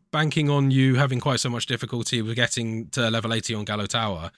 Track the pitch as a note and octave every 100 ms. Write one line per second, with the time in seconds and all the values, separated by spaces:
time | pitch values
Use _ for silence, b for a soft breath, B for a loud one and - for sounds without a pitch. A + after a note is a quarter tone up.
0 | _ D3+ D3+ D#3+ D3 C#3+ C#3 C3+ C3 C3
1 | C#3 B2+ C#3+ B2 C3 A#2+ - B2 A#2+ A#2+
2 | A2 B2 A2 A#2 A#2 - A2+ A2+ A2+ -
3 | A2+ A2+ A2+ A2+ - A2 G#2 G#2 G2+ A#2+
4 | A2 F2 E2